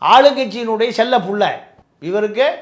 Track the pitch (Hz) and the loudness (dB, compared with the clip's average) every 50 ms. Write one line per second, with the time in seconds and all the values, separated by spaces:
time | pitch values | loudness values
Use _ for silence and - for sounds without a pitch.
0 | - 160 214 262 277 285 269 269 262 214 185 240 233 220 220 214 226 247 214 - | 0 4 6 6 6 6 4 0 -4 -6 -6 -8 -6 -4 -2 -2 -2 -2 0 -2
1 | 226 247 254 240 175 190 202 208 196 151 123 - - - _ _ _ _ _ _ | 0 0 0 -2 -2 -2 -2 -2 -2 -2 -4 -6 -14 -20 _ _ _ _ _ _
2 | 143 165 185 208 214 208 214 226 269 302 349 - | -8 -6 -4 -4 -4 -4 -2 -2 -2 -2 -2 -6